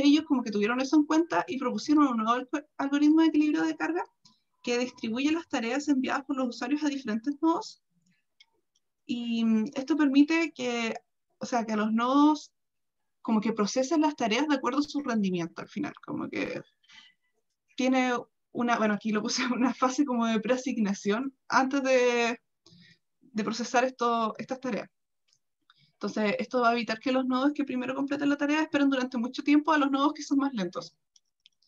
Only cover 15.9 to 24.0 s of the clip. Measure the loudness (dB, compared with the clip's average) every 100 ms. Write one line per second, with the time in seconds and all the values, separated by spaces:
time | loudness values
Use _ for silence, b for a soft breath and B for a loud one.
15.9 | -10 -10 -8 -6 -6 -6 -8 -14 _ b
16.9 | b b _ _ _ _ _ _ -4 0
17.9 | 2 0 -2 -6 _ _ -4 0 0 0
18.9 | 0 -2 -2 -2 -4 -2 0 0 0 0
19.9 | 0 0 0 0 0 0 -2 -2 -2 -2
20.9 | -2 -2 -2 -4 -10 -2 0 2 0 2
21.9 | 4 4 2 0 -2 _ _ _ -20 b
22.9 | _ _ _ _ -6 -4 -4 -2 0 0
23.9 | 0